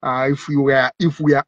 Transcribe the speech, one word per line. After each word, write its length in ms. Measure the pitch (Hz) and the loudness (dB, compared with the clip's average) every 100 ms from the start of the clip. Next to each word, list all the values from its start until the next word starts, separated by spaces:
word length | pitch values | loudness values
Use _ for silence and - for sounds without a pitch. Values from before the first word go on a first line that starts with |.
uh, 240 | 127 127 135 | -6 -4 -2
if 160 | 139 - | -4 -2
we 100 | 143 | 0
were, 320 | 139 135 127 - | 2 2 0 -2
if 200 | 170 147 | -4 0
we 140 | 151 | 2
are 100 | 143 | 2